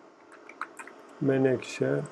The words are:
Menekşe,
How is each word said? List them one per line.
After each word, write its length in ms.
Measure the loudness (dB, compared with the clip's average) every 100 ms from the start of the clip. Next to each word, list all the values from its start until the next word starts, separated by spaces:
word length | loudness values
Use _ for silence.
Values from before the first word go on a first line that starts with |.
| -20 -20 -20 -20 -16 -12 -12 -14 -18 -18 -18 -2
Menekşe, 800 | 2 4 4 2 -2 -2 0 0 -4